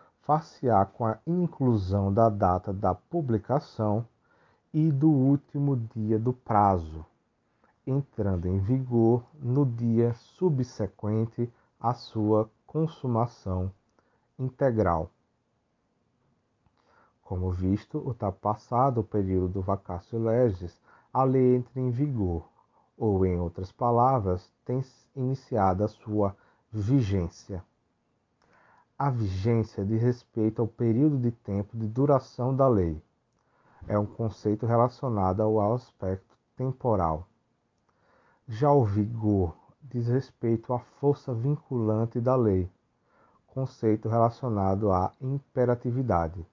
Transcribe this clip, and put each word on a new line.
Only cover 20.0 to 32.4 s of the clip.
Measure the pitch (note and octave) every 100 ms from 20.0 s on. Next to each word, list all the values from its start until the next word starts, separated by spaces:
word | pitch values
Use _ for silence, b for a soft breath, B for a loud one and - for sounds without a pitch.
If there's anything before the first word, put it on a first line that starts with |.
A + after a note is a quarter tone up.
| - A#2
legis, | A2+ A2+ B2 F2+ F2 - b b b
a | B2+
lei | C3 C3 B2+ B2
entra | B2 C3
em | B2+
vigor, | A#2+ D3 B2 F#2 E2+ - _ b b b _
ou, | A2 G2
em | F#2 F2
outras | F2 F2+ F#2+
palavras, | - A#2+ A#2 B2 C3+ F#2+ F#2 - _
tem | - B2+
s-, | C3+ _ _ C#3
iniciado | B2+ C3+ - A#2+ F#2+ F#2
a | G#2
sua | - - G#2+ G2+ G2 b b b
vigência. | G#2+ G2+ C#3 G#2+ G2 E2+ - - F#2+ - _ _ _ _ _ _ _ b b b b b _
A | C#3+
vigência | A#2+ G#2 F#2+ G#2 A#2 G#2+ -
diz | G2 A2+
respeito | A#2+ B2 - - A2 A2
ao | A2
período | - A#2 A2+ D3+ C#3+
de | A#2+
tempo | A#2 - G2 G2+ A2+
de | A2
duração | A#2 C#3+ C#3 - -